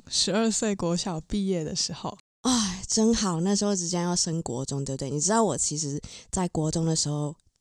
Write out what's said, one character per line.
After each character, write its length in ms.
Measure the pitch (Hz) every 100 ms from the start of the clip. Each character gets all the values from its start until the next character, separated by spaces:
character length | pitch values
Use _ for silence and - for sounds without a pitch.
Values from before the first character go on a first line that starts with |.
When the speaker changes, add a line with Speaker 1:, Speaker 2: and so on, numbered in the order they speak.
| -
Speaker 1:
十 260 | - 202
二 160 | 208 226
岁 280 | - 220 196
国 200 | 170 175
小 240 | 196 160
毕 260 | - 208 190
业 160 | 175
的 100 | 151
时 180 | 170 -
候。 240 | 160 - - _ _
Speaker 2:
哎， 380 | 254 247 196 185 -
真 260 | 220 220
好， 280 | 226 202 160
那 120 | 185
时 120 | 202
候 100 | 208
即 140 | 190 170
将 120 | 175
要 140 | 175
升 260 | 175 175 165
国 220 | - 123
中， 200 | 139 143
对 100 | 135
不 60 | 135
对？ 100 | 139
你 100 | 147
知 120 | 151
道 100 | 226
我 160 | 208 123
其 180 | - 151
实 240 | 147 143 - - -
在 160 | 190 180
国 200 | 160 156
中 160 | 165 165
的 80 |
时 140 | 160 147
候 260 | 147 147 - _ _